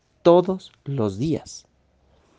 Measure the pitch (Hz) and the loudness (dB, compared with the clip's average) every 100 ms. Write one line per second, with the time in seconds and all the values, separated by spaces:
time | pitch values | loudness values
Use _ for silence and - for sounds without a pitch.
0 | _ _ 170 175 180 190 - _ - 135 | _ _ 4 4 2 -6 -10 _ -10 -4
1 | 107 95 151 139 - - _ _ _ _ | -4 -4 -6 -6 -8 -20 _ _ _ _
2 | _ _ _ | _ _ _